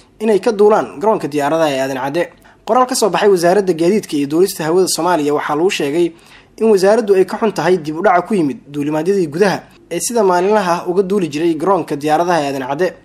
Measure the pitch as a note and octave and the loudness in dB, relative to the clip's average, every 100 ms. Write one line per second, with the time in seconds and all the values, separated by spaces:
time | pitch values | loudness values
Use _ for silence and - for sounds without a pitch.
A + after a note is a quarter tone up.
0 | _ - A3 G3 A#3+ G3+ G#3 G#3 C3 C#3+ | _ -6 0 0 0 4 4 4 0 -4
1 | G#3 G3 D3 C#3+ C#3 E3 D#3 C3+ C3+ C3+ | -2 0 -2 -2 -2 0 0 0 -4 -4
2 | C3+ D#3 E3 - - _ - A#3+ B3+ C#4 | -4 -4 -6 -8 -20 _ -2 0 0 0
3 | G#3 E3+ G#3 F#3+ E3+ F#3+ F#3 D#3+ E3+ G#3+ | 0 2 2 4 2 2 0 0 2 0
4 | - D3 C#3 D#3+ F#3+ - D#3 F3+ F3+ - | -2 -4 -2 0 0 0 -2 0 0 0
5 | E3+ E3+ D3 D3 - D3 F3+ - D3 D#3 | 0 0 0 -2 -2 0 0 -2 -2 0
6 | E3+ - - - _ - A3 G3+ G3 A3+ | -2 -4 -20 -20 _ -2 2 4 4 2
7 | G#3 F#3+ F#3 G#3 A3 F#3 D#3 F#3 D3+ D#3 | 2 2 2 0 -2 0 0 0 -2 -2
8 | G3+ F3+ - G#3 D3 A2+ - C#3+ C#3+ D#3 | 2 2 0 -2 -2 -4 -10 -8 -4 -2
9 | E3 G3+ E3 D#3 G3+ D3+ - - - E3+ | 0 0 0 0 0 0 -8 -20 -10 -8
10 | - A#3 G3 F3+ F#3+ G#3+ F#3 E3+ F3 F3+ | -4 0 2 2 2 0 0 -2 -2 -2
11 | F#3 G3+ E3 D3 E3+ D#3 E3+ F#3+ C#3+ D3+ | 0 0 -2 -2 -2 0 0 0 -2 -4
12 | D3+ D#3 F3 E3+ C#3 C#3 B2+ C#3+ F3+ - | 0 0 0 0 -2 -6 -6 -4 -4 -4